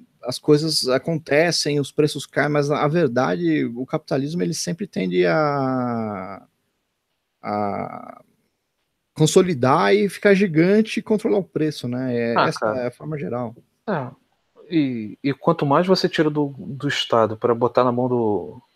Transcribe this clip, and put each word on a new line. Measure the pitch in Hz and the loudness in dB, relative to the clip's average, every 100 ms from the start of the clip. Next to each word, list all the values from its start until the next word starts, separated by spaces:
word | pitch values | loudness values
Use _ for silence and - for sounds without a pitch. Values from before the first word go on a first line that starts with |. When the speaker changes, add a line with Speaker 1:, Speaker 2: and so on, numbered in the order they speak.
| - _ 123 | -20 _ -10
Speaker 1:
as | - | -2
coisas | - 151 160 147 127 | 2 2 2 -2 0
acontecem, | 131 165 160 - 143 170 - 151 147 | -2 -2 -6 0 2 2 0 -2 -2
os | 135 | -2
preços | - 151 143 - | 0 0 -2 -6
caem, | - 147 | -2 0
mas | 147 143 | 0 0
a | 110 147 | 0 0
verdade, | 170 143 120 147 180 170 151 | 2 0 0 0 0 0 0
o | 127 117 131 | -2 -6 -6
capitalismo, | 156 - 139 143 175 | -6 -4 -4 -4 -4
ele | 175 | -4
sempre | 156 - 170 202 | -4 -6 -8 -8
tende | 202 185 180 180 | -4 -2 0 2
a, | 160 147 143 131 131 123 117 110 98 95 95 - _ _ _ _ _ _ _ _ _ | 2 0 0 -2 -2 -2 -4 -6 -8 -10 -14 -20 _ _ _ _ _ _ _ _ _
a | 110 104 101 98 95 - - - _ _ _ _ _ _ _ _ _ | -6 -4 -2 -4 -8 -10 -16 -20 _ _ _ _ _ _ _ _ _
consolidar | - 156 190 180 135 127 156 202 | 0 4 6 4 2 4 4 4
e | 202 196 | 4 2
ficar | - 208 | 2 4
gigante | 190 202 156 180 208 220 226 | 4 4 4 4 4 2 -2
e | |
controlar | - 214 185 202 | -2 -2 0 0
o | |
preço, | 170 - 156 - 123 | 0 -2 -2 -2 -6
né? | 123 131 | -4 -2
É, | 120 117 120 | 0 0 2
Speaker 2:
Ah, | 156 | 2
Speaker 1:
essa | - | 0
Speaker 2:
cara. | 107 123 | -2 -2
Speaker 1:
é | 120 | -4
a | |
forma | - 151 151 | -8 -10 -8
geral. | 180 120 117 120 _ _ - | -6 -6 -8 -12 _ _ -6
Speaker 2:
É. | 160 127 - _ _ _ _ - | -6 -6 -12 _ _ _ _ -4
E, | 165 135 117 107 - | -2 -2 -4 -8 -6
e | 139 | -6
quanto | 135 - 165 | -2 -2 0
mais | 147 147 185 | 2 2 4
você | 180 175 | 2 2
tira | - 151 | 0 0
do, | 147 143 131 | 0 -4 -6
do | - 135 143 | -12 -8 -4
Estado | - - 117 107 107 | -4 0 2 2 0
pra | 120 | 0
botar | 117 120 - | 0 0 2
na | 127 | 2
mão | 120 123 | 0 0
do | 123 110 95 87 123 - | 0 0 -2 -6 -14 -20